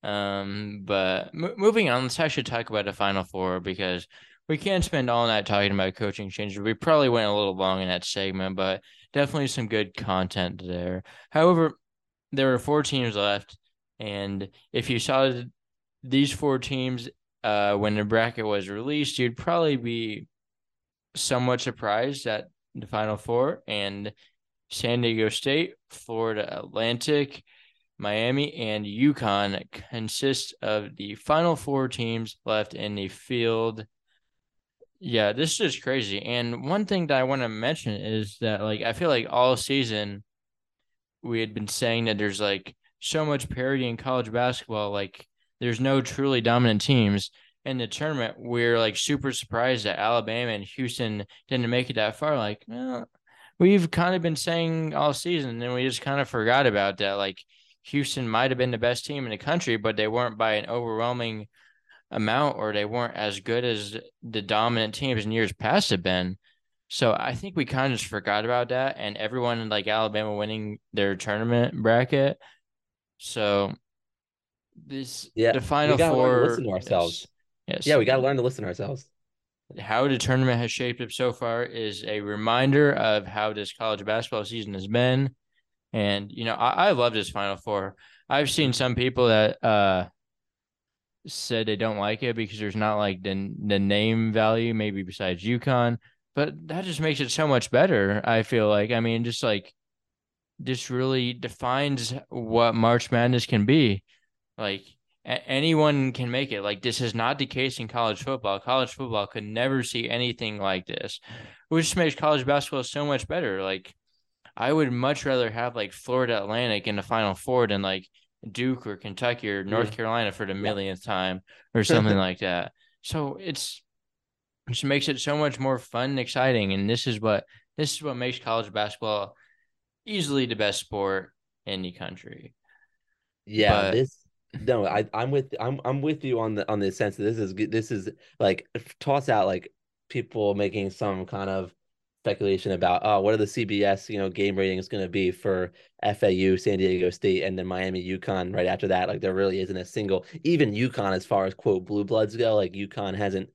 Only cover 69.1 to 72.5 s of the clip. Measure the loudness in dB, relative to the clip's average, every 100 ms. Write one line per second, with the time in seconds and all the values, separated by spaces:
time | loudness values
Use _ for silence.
69.1 | -6 -6 -2 -2 -2 -2 -2 0 0 0
70.1 | -2 -2 -4 -4 -4 -8 -10 _ 0 0
71.1 | 0 -2 -2 2 2 2 2 4 4 4
72.1 | 2 2 0 -12